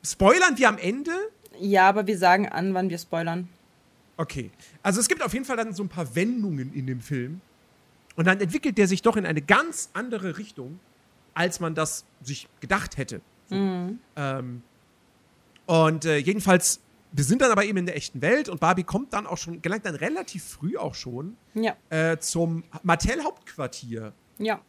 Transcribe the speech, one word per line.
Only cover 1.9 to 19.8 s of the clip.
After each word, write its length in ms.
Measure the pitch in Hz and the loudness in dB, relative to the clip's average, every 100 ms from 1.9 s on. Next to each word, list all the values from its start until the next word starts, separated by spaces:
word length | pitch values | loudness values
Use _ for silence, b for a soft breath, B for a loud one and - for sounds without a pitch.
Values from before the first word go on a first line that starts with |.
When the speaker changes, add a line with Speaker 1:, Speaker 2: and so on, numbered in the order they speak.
| 202 196 | 6 0
Speaker 2:
wir 100 | 202 | 2
sagen 300 | 180 185 202 | 4 4 2
an, 240 | - 190 | -2 -2
wann 160 | 185 185 | 0 -2
wir 80 | 170 | -4
spoilern. 500 | - 165 165 170 180 _ _ _ _ _ _ - | -6 -4 -4 -6 -8 _ _ _ _ _ _ -8
Speaker 1:
Okay. 340 | 160 143 104 _ b b | -6 -6 -10 _ b b
Also 160 | 190 202 | 0 0
es 80 | 233 | 0
gibt 160 | 359 | -2
auf 100 | 254 | -2
jeden 120 | 226 269 | -4 -4
Fall 120 | 240 | -4
dann 160 | 226 | -4
so 100 | 185 | -4
ein 60 | 202 | -6
paar 260 | 165 151 117 | -6 -4 -2
Wendungen 580 | 208 247 202 147 131 | -2 -2 -2 -4 -6
in 140 | 143 131 | -6 -6
dem 140 | 127 | -6
Film. 400 | 113 139 123 175 _ _ _ _ _ _ _ - | -4 -6 -6 -10 _ _ _ _ _ _ _ 0
Und 100 | 170 | 2
dann 120 | 190 | 4
entwickelt 380 | 196 285 294 208 | 0 0 -2 2
der 100 | 196 | 4
sich 140 | 190 | 4
doch 160 | 233 220 | 2 2
in 80 | 180 | 0
eine 160 | 156 | -2
ganz 480 | 143 208 330 - - | 4 4 4 -6 -8
andere 440 | 185 247 220 185 151 | -8 -6 -6 -6 -8
Richtung, 420 | 208 - 127 175 _ _ _ _ _ | -12 -14 -14 -16 _ _ _ _ _
als 260 | - 175 170 | -4 -2 -2
man 160 | 170 160 | -4 -2
das 300 | 156 - _ _ | -4 -4 _ _
sich 240 | 127 139 - _ | -12 -12 -14 _
gedacht 360 | 123 196 - - | -2 -2 -2 -8
hätte. 240 | 131 98 _ _ _ | -8 -8 _ _ _
So. 60 | 196 | 0
Speaker 2:
Mhm. 440 | 196 185 180 233 _ - | 0 0 -6 -8 _ -8
Speaker 1:
Ähm, 460 | 139 135 127 123 _ _ _ _ _ _ _ _ _ _ - | -6 -4 -6 -12 _ _ _ _ _ _ _ _ _ _ 2
und, 400 | 165 160 160 160 | 4 4 2 0
äh, 120 | 151 | 0
jedenfalls, 640 | 139 208 190 180 - - _ _ _ | 2 0 6 6 4 -2 _ _ _
wir 120 | 143 | -2
sind 180 | 139 240 | 2 4
dann 100 | 262 | 6
aber 140 | 208 202 | 4 4
eben 120 | 196 | 0
in 60 | 175 | -2
der 100 | 147 | -6
echten 240 | - 131 | -8 -2
Welt 260 | 147 254 254 | 2 2 0
und 100 | 170 | 0
Barbie 240 | 165 180 | 2 2
kommt 300 | 175 196 277 | 0 -4 -4
dann 120 | 208 208 | -6 -6
auch 100 | 175 | -8
schon, 240 | - 170 | -8 -8
gelangt 240 | 170 214 | -4 -4